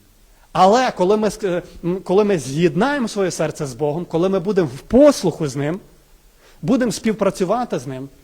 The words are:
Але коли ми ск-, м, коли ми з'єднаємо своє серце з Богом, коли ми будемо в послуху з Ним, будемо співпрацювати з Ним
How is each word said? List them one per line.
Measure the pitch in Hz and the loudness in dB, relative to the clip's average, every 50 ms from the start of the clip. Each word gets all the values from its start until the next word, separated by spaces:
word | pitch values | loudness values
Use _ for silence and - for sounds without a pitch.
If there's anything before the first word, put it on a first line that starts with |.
| _ _ _ _ _ _ _ _ _ _ | _ _ _ _ _ _ _ _ _ _
Але | - - 185 190 214 262 262 233 | 2 4 6 6 6 4 2 0
коли | - - 180 185 214 | 0 0 2 2 2
ми | 214 220 | 2 0
ск-, | 202 - - - 185 175 175 160 - - - - | -2 -4 -4 -4 -4 -4 -4 -6 -10 -14 -8 -4
м, | 170 185 196 - | -4 -4 -4 -2
коли | - 180 202 214 | 0 2 2 4
ми | 202 202 165 | 2 0 -2
з'єднаємо | 117 131 135 156 175 170 143 170 226 277 294 285 233 | -2 -4 -2 0 0 2 2 2 0 0 0 -2 -4
своє | 202 - 202 196 175 | -4 -2 -2 -4 -2
серце | - - 165 151 - - 156 | -2 -2 -4 -4 -4 -6 -8
з | 135 123 | -8 -6
Богом, | 113 151 147 143 170 175 | -4 -4 -4 -4 -4 -6
коли | - - 165 175 190 | -4 -2 0 0 0
ми | 190 190 | 0 -2
будемо | 165 202 214 190 175 135 120 | -2 0 0 0 0 -2 -4
в | - | -10
послуху | - - - 247 294 294 - - - 170 - - 160 | -6 2 6 6 6 6 6 4 -2 -4 -2 -2 -6
з | 139 123 | -6 -4
Ним, | 143 139 147 170 202 - - _ _ _ _ _ _ _ _ _ _ _ - - - | -4 -4 -4 -4 -6 -10 -18 _ _ _ _ _ _ _ _ _ _ _ -20 -18 -8
будемо | - 147 254 240 254 226 | -2 0 0 2 0 0
співпрацювати | - - - 220 208 - 202 196 180 - 190 170 214 247 247 - 202 156 | -2 -2 -2 -2 0 0 0 -2 0 -2 -2 -2 -2 -2 -2 -4 -6 -6
з | 120 | -6
Ним | 139 131 127 135 139 - _ | -8 -10 -10 -12 -14 -18 _